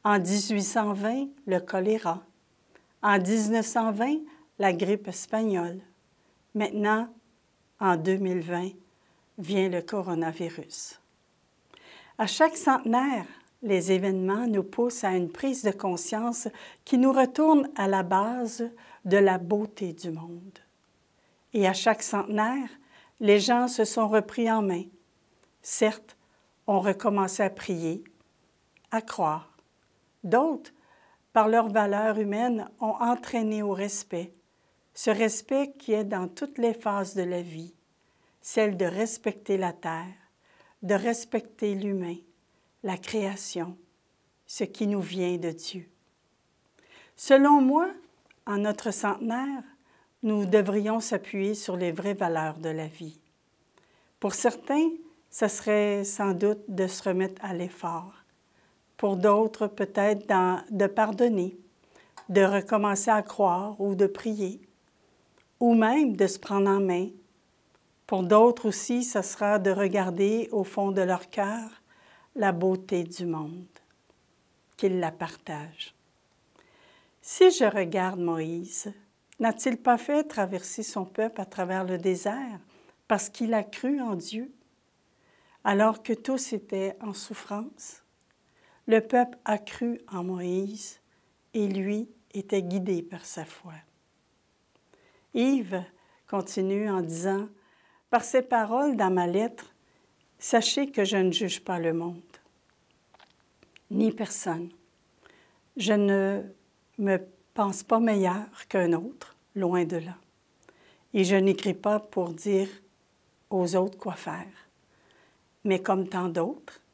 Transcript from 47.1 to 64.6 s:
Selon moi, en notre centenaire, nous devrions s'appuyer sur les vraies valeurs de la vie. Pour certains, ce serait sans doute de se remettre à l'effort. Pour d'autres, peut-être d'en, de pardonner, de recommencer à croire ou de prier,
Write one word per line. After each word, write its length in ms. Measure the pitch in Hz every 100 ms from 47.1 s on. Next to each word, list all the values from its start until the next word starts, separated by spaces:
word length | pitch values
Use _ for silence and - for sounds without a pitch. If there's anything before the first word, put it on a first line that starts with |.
| -
Selon 440 | - 269 285 294
moi, 300 | 262 294 370 381 - _ _ _ -
en 120 | 202
notre 340 | 208 208 226
centenaire, 720 | 196 202 202 226 233 269 269 - _ _ _ _ _
nous 240 | 220 214 196
devrions 540 | 208 196 202 208 226
s'appuyer 540 | 220 196 202 202 196
sur 220 | 208 - 180
les 160 | 180
vraies 220 | 170 202
valeurs 440 | 196 180 165 156 160
de 100 | 160
la 180 | 156 156
vie. 320 | 156 160 160 _ _ _ _ _ _ _ _ _ _
Pour 140 | 202
certains, 540 | - 240 233 - 285 320 330 - _ _
ce 180 | - 208
serait 560 | - - 208 208 202
sans 280 | 196 - 202
doute 300 | 180 202 208 -
de 180 | 185 185
se 160 | 185
remettre 420 | 196 185 190 190
à 80 | 202
l'effort. 600 | 175 180 - 175 165 180 - _ _ _ _ _ _ _ -
Pour 200 | 208 196
d'autres, 500 | 208 202 220 - 208
peut-être 600 | 208 196 - 202 208 214
d'en, 320 | 190 185 185 -
de 160 | 202 196
pardonner, 720 | 202 214 202 240 208 180 - - _ _ - _ - -
de 140 | 190
recommencer 680 | 190 196 196 214 202 196 -
à 120 | 214
croire 560 | 208 - 196 180 202 208
ou 140 | 202
de 120 | 190 196
prier, 540 | 196 233 214 185 214